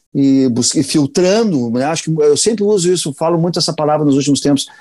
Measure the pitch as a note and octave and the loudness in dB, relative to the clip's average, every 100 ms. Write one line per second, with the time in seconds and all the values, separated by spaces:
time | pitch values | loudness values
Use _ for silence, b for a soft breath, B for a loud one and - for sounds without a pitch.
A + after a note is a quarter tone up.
0 | _ C#3 C#3 C3+ C3 A#2 A#2+ D#3+ C3+ D#3+ | _ -2 2 2 2 0 -2 -2 0 0
1 | C3+ - F3+ G#3+ A3 C#3+ A#2+ A#2+ C#3+ E3 | 0 0 2 2 0 -2 -2 -2 -2 -4
2 | - D#3+ D3 C#3+ G#3+ A3+ G3+ G#3 F3 F3 | -4 0 2 2 0 0 0 0 2 0
3 | E3 - E3 E3+ E3+ E3+ E3 D#3+ D3 D3+ | -2 -4 -2 0 -2 -2 -4 -2 0 2
4 | D3 C#3 C#3 C3+ C#3+ C#3 - B | 2 2 2 0 0 0 -2 B